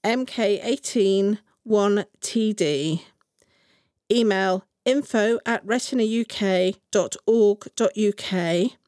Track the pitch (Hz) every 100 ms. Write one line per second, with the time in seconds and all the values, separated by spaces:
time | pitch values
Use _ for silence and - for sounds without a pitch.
0 | 208 240 254 - 208 208 - 277 - 247
1 | 196 196 196 208 _ _ - 208 202 202
2 | - _ - 233 220 214 160 143 156 160
3 | - _ _ _ _ _ _ _ _ _
4 | _ 240 220 190 190 185 - _ - 269
5 | 285 233 208 233 - 220 190 240 - 254
6 | 220 226 226 - 202 185 185 196 _ 208
7 | 175 - - 226 208 208 - - 220 -
8 | 208 202 - 185 170 170 233 -